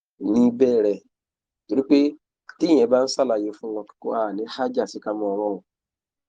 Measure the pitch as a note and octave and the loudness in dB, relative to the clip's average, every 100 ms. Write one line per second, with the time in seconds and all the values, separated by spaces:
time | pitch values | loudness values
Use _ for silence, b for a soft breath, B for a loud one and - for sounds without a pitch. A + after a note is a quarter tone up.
0 | _ - G2 A2+ A#2+ A#2+ B2+ A#2 G#2 F#2+ | _ -10 -2 2 2 2 2 4 2 -2
1 | _ _ _ _ _ _ - A2 C3+ C#3+ | _ _ _ _ _ _ -6 -2 2 4
2 | D3 - _ _ _ - F3+ D3 A#2 B2+ | 2 -2 _ _ _ -4 2 4 4 2
3 | C3 - C3 A2 G#2 G#2 A2+ G#2+ G#2+ _ | 2 0 0 0 -4 -8 -8 -8 -10 _
4 | A2+ A2+ G#2+ G2 A2+ - B2+ B2+ G#2 G#2+ | -6 -4 -4 -6 -8 -6 -4 -2 -6 -6
5 | - G#2+ G#2 G2+ G#2 F#2+ _ _ _ _ | -8 -4 -4 -2 -4 -6 _ _ _ _
6 | _ _ | _ _